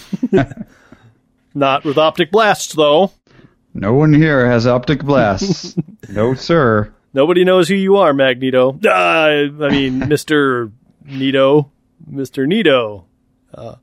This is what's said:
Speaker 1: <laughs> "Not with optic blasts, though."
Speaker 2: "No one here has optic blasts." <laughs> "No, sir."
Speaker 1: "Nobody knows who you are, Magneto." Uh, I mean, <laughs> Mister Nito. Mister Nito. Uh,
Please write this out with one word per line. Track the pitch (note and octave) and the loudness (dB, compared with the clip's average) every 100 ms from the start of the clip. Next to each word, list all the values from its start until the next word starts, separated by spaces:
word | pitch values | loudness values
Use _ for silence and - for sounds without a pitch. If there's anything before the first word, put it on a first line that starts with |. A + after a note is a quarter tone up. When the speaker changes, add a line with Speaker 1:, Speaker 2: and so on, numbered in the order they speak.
| - - B3 | -14 -8 -2
Speaker 1:
<laughs> | F#3+ - - - _ _ - _ _ _ _ _ | -2 -2 -8 -18 _ _ -20 _ _ _ _ _
"Not | C#3+ C3+ C#3 | -2 0 0
with | D#3 C#3 | -2 0
optic | D#3 E3+ D#3 | 0 0 -2
blasts, | G#3+ G#3+ F3+ - | 0 0 0 -4
though." | D3 D3 D3+ F#3+ - _ _ _ _ _ | 0 2 2 0 -4 _ _ _ _ _
Speaker 2:
"No | - G2 | -8 -2
one | C3 D#3 | 2 4
here | D3+ D#3+ C#3 B2 | 4 4 2 2
has | A#2+ A#2+ | 2 2
optic | B2 B2 C#3+ | 0 -2 -4
blasts." | C#3 C3+ G#2+ G2 G3 - F3+ - - | 0 0 0 0 -4 -6 -8 -10 -12
<laughs> | - - | -14 -12
"No, | G2 A#2 C3 | -4 -4 -4
sir." | - E3+ B2 G#2+ G#2+ - _ | -2 0 2 0 -2 -10 _
Speaker 1:
"Nobody | C3+ D3+ F3+ | 0 2 2
knows | F3+ F#3 F3 | 2 2 2
who | G3 | 0
you | F#3+ G3+ | 2 2
are, | E3+ | 2
Magneto." | C#3 C3+ B2 C3 B2+ B2+ C#3+ G3 | 2 0 0 -2 2 0 0 0
Uh, | F#3 F3 E3 D#3 D3 C#3+ D3 | 0 0 2 0 0 -2 -4
I | C#3+ | -2
mean, | C#3+ C3+ C3 | -2 -2 -4
<laughs> | C#3 | -2
Mister | D3 - D3+ C#3 B2 A2+ G#2+ _ _ C#3+ | -4 -2 -2 0 -2 -6 -12 _ _ -16
Nito. | C3+ C3+ C3+ C3+ D3+ C#3+ _ _ _ D#3+ | -6 -2 0 2 2 0 _ _ _ -16
Mister | C#3 C3 - C3+ | -12 -10 -6 -2
Nito. | A3 E3 C3 A2 G2+ F2 _ _ _ _ | 0 2 2 0 -8 -20 _ _ _ _
Uh, | - A#2 - | -20 -20 -20